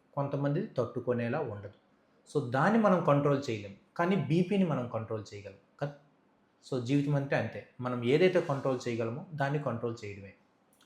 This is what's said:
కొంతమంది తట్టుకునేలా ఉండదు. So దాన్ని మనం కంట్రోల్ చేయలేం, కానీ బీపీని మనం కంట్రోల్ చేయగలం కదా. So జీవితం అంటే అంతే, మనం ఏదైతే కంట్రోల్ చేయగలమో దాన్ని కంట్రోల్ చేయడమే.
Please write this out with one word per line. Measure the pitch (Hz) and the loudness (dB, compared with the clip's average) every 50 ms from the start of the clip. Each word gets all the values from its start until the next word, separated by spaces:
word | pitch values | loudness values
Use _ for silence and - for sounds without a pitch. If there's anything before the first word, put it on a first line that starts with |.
| _ _ _ | _ _ _
కొంతమంది | 143 139 139 - 139 143 143 143 175 220 | -4 -4 -2 -2 -2 0 0 0 0 -2
తట్టుకునేలా | - - - 113 - - 120 117 127 117 117 117 117 131 160 | -2 -2 -2 -2 -2 -4 -4 -2 0 0 0 0 -2 -2 -2
ఉండదు. | 151 117 104 101 104 101 - _ _ _ _ _ _ _ _ _ _ - | -4 -4 -6 -10 -12 -14 -18 _ _ _ _ _ _ _ _ _ _ -4
So | - 147 127 120 | -4 -4 -2 0
దాన్ని | 123 135 156 196 220 226 | 0 2 4 4 4 6
మనం | 214 196 185 170 - | 6 6 4 4 6
కంట్రోల్ | 151 143 143 139 143 143 135 - - | 4 4 6 4 4 2 2 0 -4
చేయలేం, | 110 104 101 101 - - _ _ _ | -4 -4 -6 -10 -14 -18 _ _ _
కానీ | - 170 180 202 | -2 0 2 2
బీపీని | 165 127 120 156 180 175 180 208 196 185 | 0 2 2 2 2 2 2 2 2 2
మనం | 160 139 127 120 113 | 2 0 -2 -4 -4
కంట్రోల్ | 117 113 110 - 113 107 104 - 104 | -4 -6 -4 -4 -6 -8 -8 -10 -14
చేయగలం | 101 98 98 98 - _ _ _ - | -14 -14 -16 -18 -20 _ _ _ -8
కదా. | 143 143 - - _ _ _ _ _ _ _ _ _ _ _ _ _ | -6 -6 -6 -12 _ _ _ _ _ _ _ _ _ _ _ _ _
So | - 143 127 117 | -6 -4 -4 0
జీవితం | 120 143 143 143 143 147 | 2 2 2 2 2 0
అంటే | 139 139 139 156 | 0 0 0 -2
అంతే, | 127 110 107 - 101 - - _ - | -2 -2 -4 -6 -10 -14 -14 _ -6
మనం | 123 123 123 123 120 | -6 -4 -4 0 2
ఏదైతే | 120 139 160 185 180 180 175 | 4 4 6 6 4 4 2
కంట్రోల్ | 165 - 139 131 - 135 131 123 - | 2 0 -2 -2 0 -2 -2 -2 -4
చేయగలమో | 120 117 113 113 113 120 151 196 - 156 | -4 -4 -2 -2 -4 -4 -8 -10 -10 -4
దాన్ని | 139 139 139 147 151 147 | -4 -2 -2 -2 -2 -2
కంట్రోల్ | 127 113 113 120 117 113 - 107 | -4 -4 -4 -4 -6 -6 -8 -10
చేయడమే. | 101 98 101 98 95 - _ _ _ _ _ _ _ _ _ _ | -12 -12 -14 -16 -18 -20 _ _ _ _ _ _ _ _ _ _